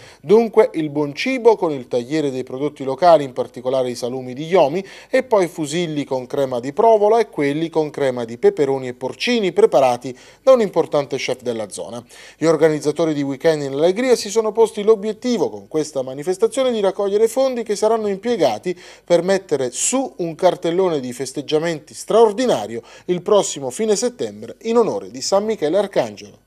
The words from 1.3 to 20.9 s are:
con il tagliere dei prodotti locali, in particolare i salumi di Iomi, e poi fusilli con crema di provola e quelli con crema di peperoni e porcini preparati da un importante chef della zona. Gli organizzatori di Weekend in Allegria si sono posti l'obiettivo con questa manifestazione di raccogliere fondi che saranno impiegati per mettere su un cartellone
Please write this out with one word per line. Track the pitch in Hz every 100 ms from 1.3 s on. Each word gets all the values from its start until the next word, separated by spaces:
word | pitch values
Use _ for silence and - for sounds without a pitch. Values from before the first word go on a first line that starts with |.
| 262 226 214
con | 170
il | 143 120
tagliere | 127 120 156 143
dei | 131
prodotti | 127 131 147 147
locali, | 135 131 175 160
in | 139
particolare | 123 117 - 127 131 127
i |
salumi | 120 120 127 127
di | 127 160
Iomi, | 180 143 170 190 - -
e | 262
poi | 254 214 170
fusilli | - 147 165 170 151
con | 135 131 127
crema | 135 135 123
di | 127
provola | 147 226 220 208 233
e | 226
quelli | - 143 143 160
con | 165 151
crema | 143 139 123
di | 117 120
peperoni | 202 196 139 135 127
e |
porcini | 123 127 - - 240 190
preparati | 185 226 165 131 123 135 123 - _
da | -
un | 262
importante | 208 170 143 151 139 131
chef | - 123
della | 120 113 104
zona. | - 87 117 - - - -
Gli | 156
organizzatori | 160 160 151 147 147 165
di | 147
Weekend | 139 135 165 156
in | 139
Allegria | 135 165 190 254 240
si | 214
sono | 208 214
posti | 220 214 214
l'obiettivo | 202 220 214 214 247 233 127
con | 104 101
questa | 160 151 139
manifestazione | 131 135 147 185 226 247 262
di | 226
raccogliere | 196 185 202 208 220
fondi | 262 269 247
che | 220
saranno | 202 220 226 208
impiegati | 190 226 233 131 107 180 175 - -
per | _ 175
mettere | 180 196 190 143 127
su | - - 262 262 -
un | 170
cartellone | 156 185 165 175 170 190